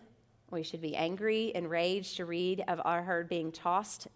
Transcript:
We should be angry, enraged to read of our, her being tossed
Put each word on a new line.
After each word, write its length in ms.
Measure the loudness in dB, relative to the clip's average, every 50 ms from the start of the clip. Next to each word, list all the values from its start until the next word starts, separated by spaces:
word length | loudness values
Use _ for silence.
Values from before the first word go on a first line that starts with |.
| -12 -18 -20 -20 _ _ _ _ _ -8
We 120 | -6 -6
should 180 | -4 -6 -6 -4
be 140 | -4 -2 0
angry, 580 | 0 0 0 0 0 2 2 2 2 2 0 0
enraged 640 | -2 -2 0 2 2 2 2 2 0 -2 -4 -6
to 80 | -6 -4
read 400 | -2 -2 0 2 2 0 0 0 0
of 120 | 0 2 2
our, 180 | 2 2 2
her 220 | 2 0 0 0 0
being 260 | 0 0 -2 -2 -2
tossed 560 | -4 -2 0 2 2 2 2 -2 -6 -10 -10 -14 -10